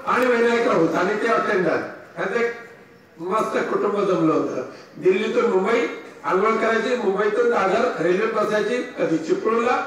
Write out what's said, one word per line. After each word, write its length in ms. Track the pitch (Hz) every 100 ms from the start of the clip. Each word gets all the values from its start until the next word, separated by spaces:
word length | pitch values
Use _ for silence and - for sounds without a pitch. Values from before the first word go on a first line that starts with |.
| 233
आणि 200 | 247 254
विनायक 420 | 233 233 233 165
राऊत 260 | 165 160
आणि 280 | 175 185 208
ते 40 | 226
अटेंडंट, 580 | 220 - 185 165 156 - - - 180
ह्याचं 240 | 196 240
एक 120 | 233 - - - - - - 165
मस्त 360 | 175 214 196 165
कुटुंब 400 | 156 - 202 202
जमलं 380 | 175 165 160
होतं. 280 | 143 - 131 123 - - -
दिल्लीतून 540 | 185 208 226 240 226
मुंबई 360 | 190 202 240 - - - -
आंघोळ 260 | - 185 220
करायची, 460 | 220 220 226 254 233
मुंबईतून 540 | 190 196 214 240 233
दादर 520 | 196 190 170 170 165
रेल्वे 240 | 170 185 220
बसायची, 560 | 220 202 208 202 247 - -
कधी 200 | 160 160
चिपळूणला, 580 | - - 220 233 240 -